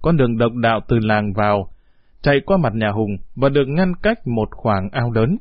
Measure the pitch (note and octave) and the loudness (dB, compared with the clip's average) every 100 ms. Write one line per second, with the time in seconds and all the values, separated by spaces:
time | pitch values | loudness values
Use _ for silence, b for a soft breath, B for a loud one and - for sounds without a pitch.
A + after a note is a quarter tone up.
0 | D#3 E3 B2 A2+ A#2 A#2+ A#2 A2 - A#2+ | 2 2 2 2 0 2 0 0 0 0
1 | A2 G#2+ G#2 G2+ G#2 G#2 F#2+ - _ _ | 2 0 0 0 0 0 -2 -12 _ _
2 | _ - D3 C#3+ - F#3+ C3+ A2 G#2+ G2+ | _ -4 0 0 2 0 2 0 -2 0
3 | G#2+ G2 - - C#3 C#3 C3 D#3 F#3 F3+ | -2 -4 -10 -2 2 2 0 0 0 0
4 | G#3 A#3 B2+ A#2 G#2 - A2+ G2 G2 C3 | -2 -2 -2 -2 -2 -2 -2 0 -2 -2
5 | A#2 A2+ A#2 G#3 | 0 0 0 -2